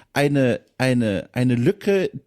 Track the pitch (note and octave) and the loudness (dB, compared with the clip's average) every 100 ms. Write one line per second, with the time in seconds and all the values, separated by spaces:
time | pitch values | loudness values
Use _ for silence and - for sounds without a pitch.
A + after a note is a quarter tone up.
0 | _ C#3 C#3+ C#3+ B2+ A#2 - - C3 B2 | _ -2 0 2 0 0 -6 -4 0 0
1 | A2+ F#2+ - B2 B2+ A#2+ C3 G3+ - G3 | 0 -2 -4 -2 0 2 0 0 0 0
2 | F3+ C#3+ | -2 -6